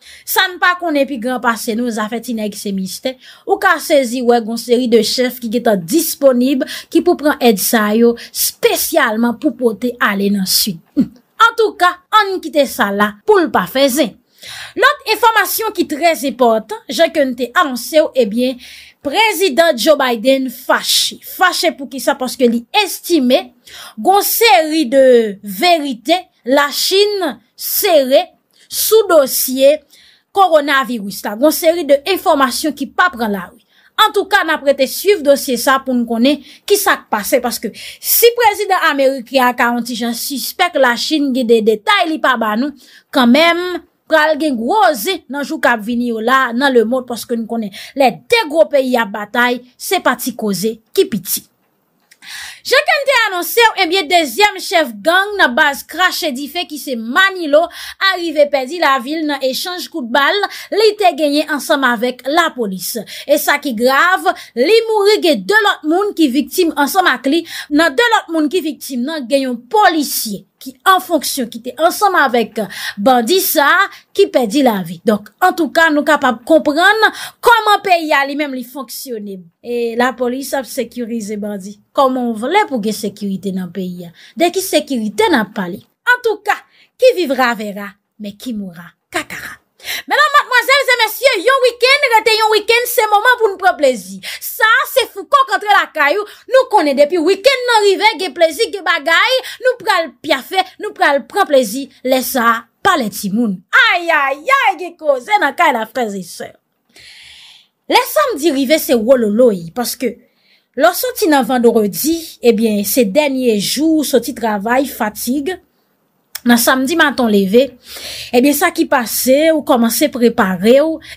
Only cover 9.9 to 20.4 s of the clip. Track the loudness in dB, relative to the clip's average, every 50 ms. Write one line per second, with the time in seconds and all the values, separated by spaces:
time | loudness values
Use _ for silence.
9.9 | -4 -2 -2 -2 0 0 0 0 0 -2 -2 -2 -2 -2 -2 -2 -6 -8 -14 _
10.9 | _ -2 -2 -2 -4 _ _ _ _ 2 2 2 4 2 0 0 2 2 0 0
11.9 | 0 -2 _ _ 2 2 2 2 -2 -6 -6 0 0 2 2 2 0 -2 -2 -2
12.9 | 0 0 0 -2 -2 -2 _ 2 4 4 4 2 0 -2 -2 -2 0 0 0 2
13.9 | 2 0 -2 -2 -4 _ _ _ _ _ -20 -18 -18 -18 -18 -10 -2 2 2 2
14.9 | 2 0 -2 -4 0 2 2 2 4 2 0 0 -2 -4 -6 -4 -4 -4 -4 -4
15.9 | -2 0 0 0 0 0 -2 -4 0 2 2 2 2 0 -2 -6 -12 -12 -12 -6
16.9 | 0 0 0 2 2 0 0 0 -2 -4 -6 -2 0 0 0 0 -4 -8 -8 0
17.9 | 0 0 0 2 0 0 0 0 0 -2 -2 -2 -4 -6 -12 -20 -20 -20 -20 -20
18.9 | _ _ -8 -4 0 0 0 0 0 0 0 0 2 2 2 2 0 2 2 2
19.9 | 4 4 2 0 -2 0 0 2 2 2